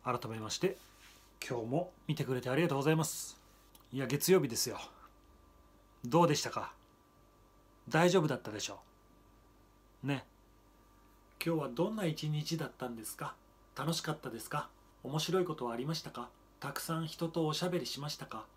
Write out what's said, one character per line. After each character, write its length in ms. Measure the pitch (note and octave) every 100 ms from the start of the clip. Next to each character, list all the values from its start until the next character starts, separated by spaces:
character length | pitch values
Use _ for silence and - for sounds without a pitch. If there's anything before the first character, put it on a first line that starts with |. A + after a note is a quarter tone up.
改 160 | - A#2+ A2
め 80 | A2+
ま 120 | G#2+
し 100 | -
て、 180 | F#3 - - - - - - -
今 140 | - B2
日 40 | A2+
も 260 | C#3+ F3+ - -
見 80 |
て 80 | D3+
く 100 | B2
れ 80 | B2+
て 80 | B2
あ 60 |
り 80 | C3+
が 60 | E3+
と 80 | C#3
う 20 |
ご 60 |
ざ 80 | C#3
い 20 |
ま 80 | D#3+
す。 380 | D#3 - - - - - - - -
い 60 | C3
や、 80 | B2+
月 240 | C#3+ -
曜 100 | F#3
日 60 | C#3
で 80 |
す 160 | A2+ B2
よ。 80 | G2+ - - - - - - - - - - - -
ど 180 | B2 D#3
う 60 | E3+
で 80 | D3
し 60 |
た 80 | A#2+
か？ 220 | A2+ - - - - - - - - - - - - -
大 200 | D#3 F3
丈 120 | F#3
夫 80 | D3+
だ 80 | B2
っ 40 |
た 120 | -
で 80 | G#2
し 100 | -
ょ 80 | G2 - - - - - - - - - - - -
う。 20 | C3+
ね。 180 | C3+ - - - - - - - - - - - -
今 120 | E3 E3
日 40 |
は 60 | C3+
ど 220 | A#2+ F#3+
ん 60 | A3
な 80 |
一 240 | F3 D3+ D3+
日 280 | D3+ D3+ E3
だ 100 | C#3
っ 40 |
た 160 | - B2
ん 80 |
で 100 | A#2
す 120 | G#2+ -
か？ 180 | - - - - - -
楽 160 | D3
し 60 | D#3+
か 120 | -
っ 80 | D#3
た 100 | C3
で 80 | A2+
す 100 | -
か？ 200 | D3 - - - -
面 160 | C3 D3+
白 220 | D#3 F#3
い 40 |
こ 120 | F3 -
と 100 | A#2+
は 60 |
あ 40 | A#2
り 100 | C#3+
ま 100 | D#3+
し 60 |
た 100 | -
か？ 160 | B2 A#2+ - - -
た 120 | C#3+
く 60 | -
さ 220 | - E3
ん 80 | D#3+
人 180 | - E3
と 220 | E3 D#3
お 40 |
し 80 | D#3
ゃ 40 | F3+
べ 120 | E3+
り 60 | B2
し 120 | -
ま 100 | D3
し 80 | -
た 100 | C3
か？ 180 | A2 -